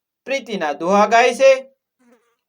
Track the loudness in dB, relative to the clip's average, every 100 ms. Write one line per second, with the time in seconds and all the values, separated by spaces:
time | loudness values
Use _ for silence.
0 | _ _ -10 -10 -8 -6 -6 -4 -2 0
1 | 2 2 0 2 2 2 -4 _ _ _
2 | _ _ _ _